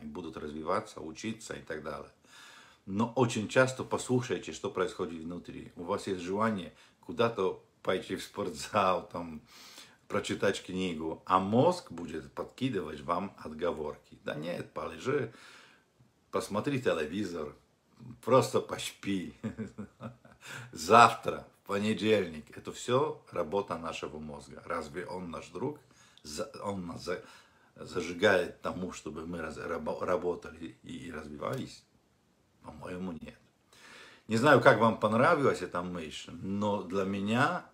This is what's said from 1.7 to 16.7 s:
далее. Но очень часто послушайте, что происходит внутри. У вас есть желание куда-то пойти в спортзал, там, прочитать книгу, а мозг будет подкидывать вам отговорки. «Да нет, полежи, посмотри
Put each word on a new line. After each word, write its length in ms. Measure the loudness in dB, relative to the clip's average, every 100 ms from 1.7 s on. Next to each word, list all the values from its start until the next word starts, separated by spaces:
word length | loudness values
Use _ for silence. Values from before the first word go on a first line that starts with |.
| -10
далее. 300 | -8 -10 -12 _ _ -20 -20 -20 -20 -18 -6
Но 280 | -2 0 2
очень 320 | 2 2 2
часто 380 | 4 4 2 -4
послушайте, 680 | -4 2 0 2 -4 -4
что 180 | -8 -4
происходит 540 | -2 -2 -2 -6 -6
внутри. 480 | -10 -10 -12 -14 -14 -12
У 60 |
вас 240 | -4 -4 -2
есть 140 | -4
желание 520 | -2 0 0 0 -6 -14 -20 _
куда-то 640 | -8 0 2 2 0 -2 -10 _
пойти 320 | -2 -2 -2 -6
в 80 |
спортзал, 840 | -6 -6 -6 -6 -2 2 4 2 -2
там, 340 | -8 -8 -10 -16 -20 -20 -20 -20 -20 -4
прочитать 560 | -4 -2 0 2 0
книгу, 580 | -4 -2 -2 -2 -4 -6 2
а 140 | 4
мозг 520 | 6 6 6 4 -4
будет 400 | -10 -8 -8 -8
подкидывать 680 | -10 -10 -4 -4 -2 -6 -6
вам 340 | -2 -2 -2 -8
отговорки. 800 | -12 -4 -2 -2 -6 -8 _ -12
«Да 120 | -8 -6
нет, 360 | -6 -6 -8
полежи, 640 | -8 -8 -6 -2 -2 -2 -8 -20 -20 -20 -20 _ _ _ _ _
посмотри 500 | -4 -2 -2 0